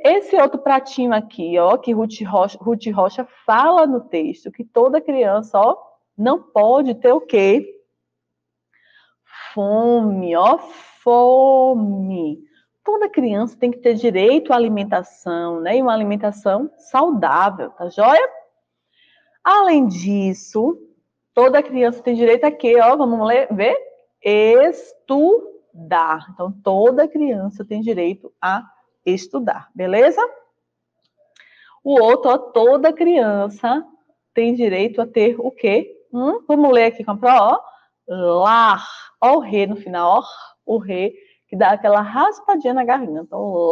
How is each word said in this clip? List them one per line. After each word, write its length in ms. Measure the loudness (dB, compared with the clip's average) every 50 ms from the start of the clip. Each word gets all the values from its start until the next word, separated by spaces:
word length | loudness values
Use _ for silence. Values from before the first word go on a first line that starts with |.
| 0
Esse 320 | 2 2 2 0 0 0
outro 240 | 2 2 0 -2 -4
pratinho 540 | -2 0 0 0 -2 -6 -8 -6 -4 -2 -2
aqui, 440 | -4 -4 -8 -12 -10 -8 -4 0 0
ó, 200 | 2 2 0 0
que 140 | -2 -4
Ruth 280 | -4 -4 -4 -6 -8 -12 -10
Rocha, 320 | -4 -2 -2 -2 -2 -4 -8
Ruth 260 | -6 -6 -6 -6 -6 -6
Rocha 340 | -2 -2 -2 -2 -4 -8 -12 -12 _ _ -4
fala 400 | 0 0 2 2 2 4 4 2
no 160 | 2 0 -6
texto, 500 | -6 -6 -6 -6 -6 -6 -8 _ -16 -18
que 100 | -16 -16
toda 380 | -16 _ 0 2 2 2 2 -2
criança, 580 | -2 -2 -2 0 0 0 0 -2 -4 -2 0 2
ó, 160 | 2 2 0 -2 -10 -20 _ _ _ _ _
não 220 | -4 -2 -2 -2 -2
pode 560 | -4 _ 0 2 2 4 2 2 0 -2 -4
ter 160 | 0 2 2
o 80 | 2 2
quê? 460 | 0 0 0 2 4 4 2 0 -2 -6 -18 -20 _ _ _ _ _ _ _ _ _ _ _ _ _ _ _ _ _ _ _ _ _ _ _ _ _ _ _ _ _ _ -20 -20 -20 -12 -8
Fome, 840 | -6 -4 -2 0 0 2 2 2 2 0 -2 -2 -4 -4 -2 0
ó, 220 | 2 2 2 2 0 -4 -16 -20 -20 -20 _ _ _
fome. 1400 | 0 2 2 4 4 4 4 4 4 4 4 2 2 2 0 -2 -2 -4 -6 -6 -8 -8 -6 -6 -6 -8 -8 -12 -16 _ _ _ _ _ _ _ -6
Toda 240 | -4 -2 -2 -4 -2
criança 480 | -2 -2 -2 -2 -2 -4 -4 -6 -6
tem 140 | -4 -4 -4
que 80 | -4 -2
ter 160 | -2 -2 0
direito 580 | 0 -2 -2 0 2 2 2 2 2 0 0
à 40 | 0
alimentação, 1040 | 0 0 -2 -2 -4 -4 -4 -4 -6 -6 -8 _ _ -12 -10 -8 -8 -8 -8 -8 -6
né? 160 | -4 -2 -2
E 60 | 0
uma 100 | 0 0
alimentação 760 | -2 -2 -2 -4 -6 -4 -6 -8 -8 -4 -4 -4 -2 -2 -4 -8 _
saudável, 920 | _ _ -4 -2 0 0 0 -2 -2 -2 0 0 0 0 0 -2 -6 -12 -14
tá 180 | _ -14 -14 -10
joia? 400 | -2 2 2 4 4 4 2 0 -6 -14 -20 _ _ _ _ _ _ _ _ _ _ _ _ _ _ _ _ _ _ _ 0
Além 420 | 2 2 4 4 4 4 2 2
disso, 920 | 0 -2 -4 -4 -4 -2 -2 -2 -4 -4 -6 -12 -6 -4 -2 -2 -2 -4 -6 -12 _ _ _ _ _ _ _ _ _
toda 300 | 0 2 2 4 4 2
criança 400 | 0 0 -2 0 0 0 -2 -4
tem 120 | -4 -4 -2
direito 300 | 2 2 2 2 2 2
a 60 | -2
quê? 300 | -2 -2 0 2 4 4
Ó, 160 | 4 4 4
vamos 300 | 2 0 -2 -2 -2 -2
ler, 200 | 0 0 0 0 -2
ver? 240 | -4 -2 -2 -2 -2 -4 -6 -12 -20 _ _ _ _ _
Estudar. 2000 | -4 0 2 2 4 6 6 6 4 4 0 -4 -16 -20 -20 _ _ -4 0 2 4 4 2 2 0 -8 -20 -20 _ _ _ -20 -8 -2 -2 0 0 0 -4 -6 -8 -18
Então, 200 | -12 -10 -10 -10 -10 -6
toda 440 | -4 -2 0 4 2 2 4 2 -2
criança 580 | -2 -2 -4 -4 -4 -4 -6 -8 -10 -10 -12 -14
tem 160 | -12 -10 -8
direito 520 | -6 -6 -4 -4 -4 -4 -6 -8 -16 -20 _ -8
a 240 | -6 -4 -4 -6 -8 _ _ _ _ _ _ _ -4
estudar, 640 | -4 -4 -4 -6 -10 -10 -6 -6 -6 -6 -8 -12 _ _
beleza? 460 | -8 -6 -2 2 4 4 4 2 0 -4 -4 -6 -18 _ _ _ _ _ _ _ _ _ _ _ _ _ _ _ _ _ _ _ _ _ _ _ _ _ _ _ _ -4
O 160 | 2 2 4
outro, 320 | 4 4 2 2 2 0
ó, 60 | 0 0
toda 540 | -2 -2 0 2 4 4 4 4 2 0
criança 920 | 0 2 0 2 2 2 2 0 -2 -2 -4 -6 -8 -8 -4 -4 -4 -4 -6 -10 _ _ _ _ _ _ _ _ -2
tem 200 | -2 0 0 0
direito 460 | 0 -2 -2 0 -2 -4 -4 -4 -6
a 60 | -8
ter 300 | -4 -2 0 0 0 0 -2
o 140 | -8 -10
quê? 440 | -8 -4 -2 0 0 0 -2 -4 -18 _ _ _
Hum? 300 | -10 -6 -4 -4 -4 -6 -4 -2
Vamos 240 | 0 2 4 4
ler 140 | 4 4 2
aqui 180 | 0 -2 -6 -10
com 80 | -8
a 40 | -8
pró, 140 | -2 2 4
ó. 300 | 4 4 4 2 0 -2 -4 -12 -20 _ _ _ _ _ _ -12
Lar. 800 | -8 -4 -2 0 0 2 2 2 2 4 4 2 0 -2 -6 -18 -20 -20 -20 -20 _ 0
Ó 160 | 2 2 2
o 20 | 2
rê 300 | 0 -2 -4 -2 -2 -4
no 80 | -6
final, 420 | -10 -10 -10 -6 -2 0 2 2 2
ó. 40 | 0 -4 -20 -20 -20 -20 _ _ -8
O 120 | -6 -6 -6
rê 360 | -4 -6 -6 -4 -4 -6 -8 -10 _ _ _ _ _ -12
que 40 | -2
dá 160 | 0 2 2
aquela 280 | 2 0 0 2 2 2
raspadinha 720 | 0 -4 -2 -2 -2 -2 -2 -4 -4 -2 -2 -2 -2 -2
na 100 | -2 -2
garganta. 420 | -2 -2 -2 -2 -4 -8 -10 -10 -12
Então, 280 | -12 -10 -8 -8 -6 -4 -2 0 2